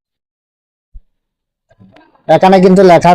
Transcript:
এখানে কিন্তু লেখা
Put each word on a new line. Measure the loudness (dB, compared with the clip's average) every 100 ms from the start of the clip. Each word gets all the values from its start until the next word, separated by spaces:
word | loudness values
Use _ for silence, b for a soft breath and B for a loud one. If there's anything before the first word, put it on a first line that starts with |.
| _ _ _ _ _ _ _ _ _ -20 -20 _ _ _ _ _ _ _ _ _ _ _ -6
এখানে | -2 0 0
কিন্তু | 0 2 2
লেখা | 2 0